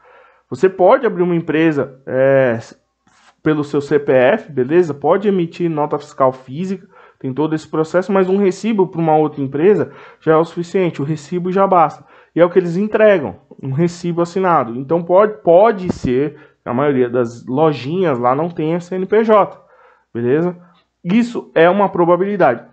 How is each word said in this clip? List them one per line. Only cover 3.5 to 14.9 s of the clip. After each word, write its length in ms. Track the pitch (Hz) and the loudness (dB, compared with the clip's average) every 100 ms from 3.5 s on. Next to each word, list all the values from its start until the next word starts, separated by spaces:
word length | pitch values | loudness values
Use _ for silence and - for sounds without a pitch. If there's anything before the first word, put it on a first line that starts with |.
| 151 | -2
seu 180 | 143 143 | -2 -4
C 160 | 143 147 | -2 -2
P 140 | 143 | 2
F, 380 | 131 123 165 - | 2 4 2 -4
beleza? 420 | 131 127 170 170 | -6 0 0 0
Pode 340 | 139 147 196 208 | -2 -2 0 0
emitir 440 | 190 165 - 170 | -2 -4 -4 -4
nota 260 | 151 147 147 | -2 -4 -6
fiscal 340 | - - 131 | -8 -2 -2
física, 560 | 127 - 139 190 190 - _ - _ | -2 -10 -10 -8 -10 -12 _ -20 _
tem 140 | 135 | -8
todo 220 | 131 156 156 | -4 -4 -4
esse 120 | - | -6
processo, 460 | 156 156 175 190 | -6 -2 -2 0
mas 160 | 196 185 | 0 0
um 80 | 196 | 0
recibo 500 | 196 185 220 208 180 | 0 -2 -2 -2 -2
pra 140 | 160 | -2
uma 160 | 160 156 | 0 2
outra 240 | 151 143 | 0 -4
empresa 500 | 135 143 185 185 127 - - _ | -6 0 2 2 -2 -10 -20 _
já 120 | 151 | 0
é 40 | 160 | 2
o 80 | 165 | 0
suficiente, 560 | 170 175 196 175 - | -6 -6 -2 -2 -4
o 40 | 143 | -6
recibo 460 | 151 - 180 180 | -8 -6 -6 -4
já 140 | 190 196 | 0 2
basta. 400 | 180 147 - _ _ _ 160 | 2 2 -2 _ _ _ 0
E 40 | |
é 60 | 175 | 2
o 40 | |
que 80 | 185 | 2
eles 180 | 175 170 | 0 -2
entregam, 600 | 214 208 214 190 113 92 _ - | -2 2 4 4 -2 -10 _ -14
um 120 | 135 | -8
recibo 500 | 135 175 175 175 170 | -2 -2 -2 -6 -4
assinado. 540 | 170 190 185 156 117 120 | -4 -2 0 0 0 -6
Então 260 | 139 | -4